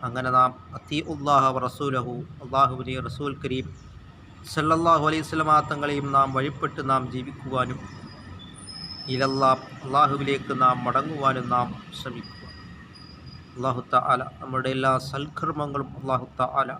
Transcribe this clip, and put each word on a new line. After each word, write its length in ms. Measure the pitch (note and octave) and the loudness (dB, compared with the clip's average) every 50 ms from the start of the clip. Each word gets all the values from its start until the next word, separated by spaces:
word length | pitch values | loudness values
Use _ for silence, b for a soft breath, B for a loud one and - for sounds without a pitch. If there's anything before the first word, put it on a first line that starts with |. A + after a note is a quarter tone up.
| C3 | -6
അങ്ങനെ 260 | B2 A#2+ B2+ B2+ B2+ | -6 -6 -4 -2 2
നാം 200 | B2+ B2+ B2+ B2+ B2 - - - - | 6 6 6 6 2 -4 -16 -16 -16
അത്തീഉല്ലാഹ 680 | - - - D3 D3 E3+ - D#3+ D3 C#3 C#3+ C#3+ C3+ C3+ C3+ | -16 -10 -4 -4 -4 -4 -4 -6 -4 2 6 6 6 6 6
വ 100 | C3 C3 | 4 2
റസൂലഹു, 540 | B2 B2+ - - D3 C#3 C3 B2+ A#2+ A#2+ B2 B2 D3 - - - C#3+ | -2 -2 -4 -4 -4 -2 0 -2 -2 -2 -6 -8 -10 -12 -14 -14 -12
അള്ളാഹുവിനെ 520 | B2+ B2+ C3+ C#3 C3+ C3 B2+ B2+ B2+ B2+ C3 | -2 2 4 4 4 2 -4 -6 -6 -6 -6
റസൂൽ 320 | B2+ - - - C#3+ C#3+ C3+ | -6 -8 -8 -6 -6 -6 -6
കരീം 340 | - - C3+ C3 C3 B2+ - - - - - - - - - - - - - - - - | -6 -6 -4 -4 -4 -4 -6 -10 -16 -18 -18 -20 -20 -20 -20 -20 -20 -20 -20 -20 -18 -14
സല്ലല്ലാഹു 600 | - - D#3+ D3 D#3 D#3+ D#3+ E3 E3+ E3 D#3 D3 | -6 -2 0 2 4 4 4 6 6 6 6 6
അലൈഹി 140 | D#3 D#3 D#3+ | 2 2 0
വസല്ലമ 340 | D3+ D3+ D#3+ D#3+ D#3 D#3 D3+ D3+ | -2 -2 -2 -2 4 6 6 4
തങ്ങളെയും 460 | D3 D3 D3+ C#3+ D3 C#3+ C#3+ C#3+ C#3+ C#3+ C#3 | 4 2 -4 -2 -2 -2 -2 -2 -2 2 4
നാം 160 | C#3 C#3 C3+ C3+ | 4 4 4 2
വഴിപ്പെട്ട് 500 | C3 C3+ D3 C#3 - D3 C#3+ D3+ - C#3+ C3+ | 0 0 -2 -4 -4 -6 -6 -4 -4 0 2
നാം 120 | C3+ C3 B2+ A#2+ | 2 2 2 -2
ജീവിക്കുവാനും 720 | A#2 B2+ B2+ C3+ - - - C3 C3 C3 B2+ A#2+ B2+ - - - - - - - - - - - - - - - - - - - - - - - - - - - | -6 -8 -8 -8 -12 -12 -10 -4 -2 0 0 -2 -2 -10 -10 -14 -16 -16 -18 -18 -18 -18 -18 -16 -16 -16 -16 -18 -18 -18 -18 -16 -14 -14 -12 -12 -12 -12 -8 -6
ഇലല്ലാ, 420 | C3 B2+ C3 C3+ C3+ C3+ C3+ C3 C3 C3 - - - - - | -2 0 2 2 2 4 6 6 6 4 2 -14 -16 -14 -8
അള്ളാഹുവിലേക്ക് 720 | C3+ C3 C#3+ D3 C#3+ C#3 C#3 C#3 C#3 C#3 C3+ - - C#3 B2+ | 0 4 4 4 4 4 0 0 0 0 -2 -2 -4 0 4
നാം 160 | B2+ B2+ B2+ B2 B2 | 4 4 4 4 0
മടങ്ങുവാനും 640 | B2 A#2 C3 A#2+ - D#3+ D3 C#3 C3+ C3 B2+ A#2+ A#2+ | 0 0 0 0 0 -4 0 0 2 2 2 -2 0
നാം 200 | B2+ B2 B2 - - - - - - | 2 2 2 0 -4 -12 -14 -16 -16
ശ്രമിക്കുക. 400 | - - C3 A#2+ - - - - - - - - - - - - - - - - - - - - - - - - - - - - | -12 -10 -10 -10 -10 -14 -14 -16 -18 -18 -18 -18 -18 -18 -18 -18 -18 -18 -20 -20 -20 -20 -20 -20 -18 -18 -18 -18 -18 -20 -18 -12
അല്ലാഹു 300 | B2+ B2 C3 B2+ B2 B2 - - | -4 -2 -2 -2 -2 -4 2 2
തആല 300 | B2 B2 - C3 B2 C3 - - - | 2 4 4 0 0 0 -6 -10 -14
നമ്മുടെ 320 | - C3+ C3 C3 B2+ C3 | -12 -4 -4 -2 -2 0
എല്ലാ 220 | C3 C3 C3 C3+ C3 C3 | -2 2 2 2 2 2
സൽക്കർമ്മങ്ങളും 920 | - - - C#3 C#3+ D3+ D3 - - D#3+ D#3+ D3+ D3 C#3+ C#3 C#3 C3+ C3 - | 0 -4 -8 -8 -8 -8 -8 -6 -4 -4 -2 -2 -4 -4 -4 -6 -6 -6 -10
അല്ലാഹു 320 | C3 B2 C3+ C3 B2 B2 B2 - - | -10 -4 -2 -2 -2 -2 -6 -4 -2
തആല 300 | B2+ B2+ - C#3 C3 B2 C3+ - | -2 0 0 -2 -2 -2 -4 -12